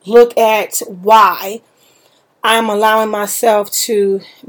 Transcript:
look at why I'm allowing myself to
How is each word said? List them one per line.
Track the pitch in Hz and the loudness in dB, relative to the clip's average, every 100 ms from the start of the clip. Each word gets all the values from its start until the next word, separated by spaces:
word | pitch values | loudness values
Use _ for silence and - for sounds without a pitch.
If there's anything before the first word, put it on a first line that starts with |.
| 190 | -4
look | 233 240 - | -2 0 0
at | 220 214 180 - 233 | 0 0 -4 -8 -10
why | 180 196 220 190 170 196 226 _ _ _ _ _ _ _ - | -8 2 4 4 0 -8 -10 _ _ _ _ _ _ _ -6
I'm | 226 226 226 | 0 0 0
allowing | 208 220 220 214 | 2 2 2 0
myself | 208 208 - 233 208 208 | -4 -4 0 2 2 0
to | - - 208 196 196 - - | -6 -2 0 0 -2 -6 -20